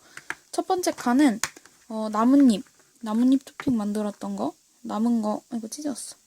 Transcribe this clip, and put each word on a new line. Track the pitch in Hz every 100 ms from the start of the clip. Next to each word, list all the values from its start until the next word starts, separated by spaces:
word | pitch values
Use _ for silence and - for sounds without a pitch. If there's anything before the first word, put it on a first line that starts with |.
| _ - - - _
첫 | - 339
번째 | 370 349
칸은, | - 247 247 294 214 - - - _ _
어, | 220 220
나뭇잎, | 208 233 285 269 202 - _ _ _
나뭇잎 | 220 220 247 269 -
토핑 | - - 233
만들었던 | 208 208 208 - 202 196
거, | 254 - _ _
남은 | 233 208 233 233
거, | 214 214 -
아이고 | 233 220
찢었어. | - 302 240 - -